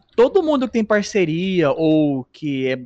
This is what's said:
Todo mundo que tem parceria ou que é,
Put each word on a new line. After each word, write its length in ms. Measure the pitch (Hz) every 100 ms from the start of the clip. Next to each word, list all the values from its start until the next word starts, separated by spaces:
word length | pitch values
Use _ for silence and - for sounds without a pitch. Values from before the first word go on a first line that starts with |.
| _ -
Todo 280 | 247 392
mundo 240 | 320 285 247
que 60 |
tem 120 | 233 214
parceria 840 | 208 196 214 170 160 190 180 151
ou 540 | 135 160 156 147 135 123
que 420 | - 151 135 131
é, 120 | 131